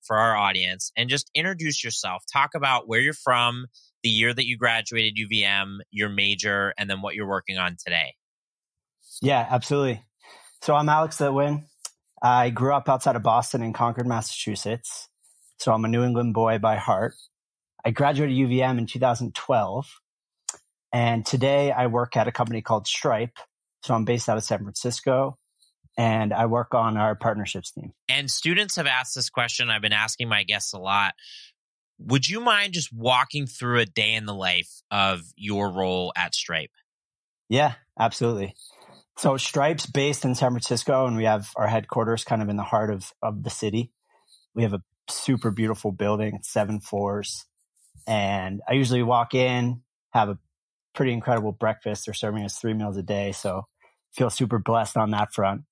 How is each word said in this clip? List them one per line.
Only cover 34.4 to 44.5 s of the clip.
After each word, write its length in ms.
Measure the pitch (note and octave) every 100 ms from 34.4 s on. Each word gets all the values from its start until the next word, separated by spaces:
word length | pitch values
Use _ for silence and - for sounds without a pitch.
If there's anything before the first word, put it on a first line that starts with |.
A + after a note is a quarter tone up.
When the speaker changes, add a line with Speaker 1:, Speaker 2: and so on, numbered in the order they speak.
| F#2 F2+ - - -
Speaker 1:
of 320 | G2+ F#2+ F2+ E2
your 340 | - G#2 G2+ G2+
role 420 | F2+ F#2 F#2 F2+
at 180 | F2+ F2
Stripe? 380 | - - E2 D#2 _ _ _ _ _ _ _ -
Speaker 2:
Yeah, 240 | B2 D3+ - _ -
absolutely. 560 | A2+ - A#2 G#2+ G2 - - - - - _ -
So 200 | C#3+ C3
Stripe's 480 | - D3 D3 D#3
based 400 | - C#3+ C#3+ C#3
in 100 | C3
San 160 | B2 C3
Francisco, 540 | A#2+ - A#2+ - C3
and 100 | B2+
we 80 | A2+
have 240 | A2 G#2+ G#2
our 120 | - G#2+
headquarters 580 | A2 - B2+ A2+ A2+
kind 160 | - A2
of 80 | G#2
in 80 | G2+
the 60 |
heart 260 | G2+ A2 G#2+
of, 240 | G2 - -
of 220 | A2+ G#2+
the 60 | -
city. 440 | - G#2+ G#2+ B2 _ _ _ _ - _